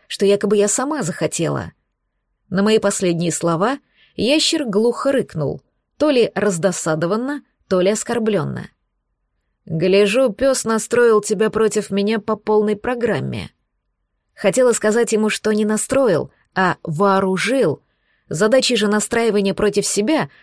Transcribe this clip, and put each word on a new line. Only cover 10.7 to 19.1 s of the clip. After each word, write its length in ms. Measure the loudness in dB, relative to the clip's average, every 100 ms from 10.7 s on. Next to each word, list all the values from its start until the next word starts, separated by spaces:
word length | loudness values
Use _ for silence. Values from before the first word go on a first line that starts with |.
| -4 0 2 4 4
тебя 300 | 2 0 0
против 400 | 0 0 0 -4
меня 300 | -2 -2 -2
по 160 | -4 -6
полной 400 | 0 2 2 -2
программе". 720 | -4 -2 -2 -2 -4 -8 -10 _ _ _ _ _ _ _ _
Хотела 380 | -4 0 2 2
сказать 400 | 2 2 2 2
ему, 160 | 0 0
что 240 | -2 -2
не 120 | 0
настроил, 680 | 0 -2 0 2 2 2 -2 _ _
а 220 | -2 -2 -2
вооружил. 1000 | -6 0 2 2 0 -2 -2 0 0 -2 _ _ _ _ -8
Задачей 480 | 0 2 4 2 0
же 100 | 0
настраивания 680 | 0 0